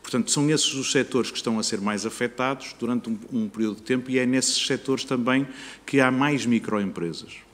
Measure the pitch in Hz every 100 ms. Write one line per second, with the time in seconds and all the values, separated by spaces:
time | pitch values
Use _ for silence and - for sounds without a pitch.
0 | - 127 110 151 147 151 - 135 127 139
1 | 123 127 110 - 120 110 107 104 101 104
2 | 110 - 120 - 131 139 - - 120 123
3 | 113 107 - 123 107 110 110 101 - 127
4 | 127 127 123 131 127 - - 131 135 131
5 | - 127 120 131 143 - - - - 139
6 | 127 127 143 143 117 117 - 104 98 85
7 | 85 78 - - -